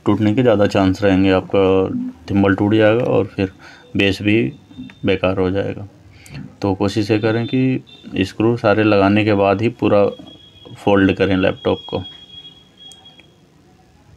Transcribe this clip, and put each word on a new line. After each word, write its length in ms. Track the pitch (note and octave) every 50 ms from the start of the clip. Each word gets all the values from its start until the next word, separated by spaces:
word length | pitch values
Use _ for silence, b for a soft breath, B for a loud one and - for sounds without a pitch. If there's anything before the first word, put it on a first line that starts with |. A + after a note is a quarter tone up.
| -
टूटने 280 | A2 G#2 G2+ A2 G#2 G#2+
के 60 | C3+
ज़्यादा 240 | B2 B2 G#2+ G2+ G2+
chance 340 | G2+ - G#2 F#2+ F#2+ F#2 - G2+
रहेंगे, 280 | G2 F#2 F#2 F#2+ G2
आपका 840 | F#2 F#2 F#2 - - G2 F#2+ F#2 F#2+ F#2+ F#2+ G2 - - - - - - - -
thimble 260 | G2+ G2 G2 G2 F#2+
टूट 180 | F#2+ G2+ G2+ G#2+
जाएगा 280 | A2 G#2+ G#2+ A2 A#2+ B2+
और 220 | - B2 A2 G#2
फिर 240 | G#2 - - G2 F#2+ - B B B B B B B -
base 240 | G2 G2 G2 F#2+ -
भी 200 | G2+ G#2 G#2+ A2+ B2 C3+ - - - - - - - - - - -
बेकार 340 | G2 F#2+ F#2 - F#2 F#2+ G2
हो 100 | F#2 F#2
जाएगा। 360 | G2 G2 G#2 G#2 G2+ G2+ G#2 G2+ - - - - B B B B B B B B - -
तो 120 | - G2+ F#2
कोशिश 360 | - G#2 G2 - A2+ G2+ G2+
ये 60 | A2 G#2
करें 260 | G#2+ A2 A2 A#2 A#2
कि 760 | A2 - B2+ C3 C3 C3 C3 - - - - - - - - G2
स्क्रू 320 | - - - A2 A2+ A#2+
सारे 260 | A#2 - G#2+ G2+ A2 G#2+
लगाने 400 | G#2+ G#2 G2 F#2+ G2 G#2 G#2+ G#2
के 80 | A2 G#2
बाद 280 | G2+ G2 G2 G2 G2+
ही 80 | A2 A#2+
पूरा 340 | B2 - A2 G#2+ G#2+ G2+ G2+ - - - - - - - - - - - - - -
fold 380 | - - G#2 G2+ G2 F#2+ F#2+ F#2
करें 220 | - F#2+ F#2+ F#2+
laptop 480 | F#2 F#2 F#2+ F#2+ - - G2 F#2+ - - -
को। 140 | - G2+ G2 - - - - - - - - - - _ _ _ _ - - - - - - - - - - _ _ _ _ _ _ _ _ _ _ _ _ _ _ _ _ _ -